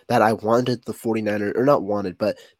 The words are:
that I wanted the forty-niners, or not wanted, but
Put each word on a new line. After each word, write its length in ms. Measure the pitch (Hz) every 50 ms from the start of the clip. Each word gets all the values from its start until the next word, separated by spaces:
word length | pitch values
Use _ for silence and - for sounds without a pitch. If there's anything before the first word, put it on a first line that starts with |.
| _ -
that 140 | 120 120 107
I 100 | 110 113
wanted 520 | 101 - 107 113 120 127 131 123 117 -
the 80 | - 107
forty-niners, 640 | - - 117 110 113 107 104 104 104 104 104 -
or 80 | - 123
not 180 | 139 143 123 98
wanted, 360 | 95 104 104 98 92 87 -
but 200 | - 101 92 - - - _ _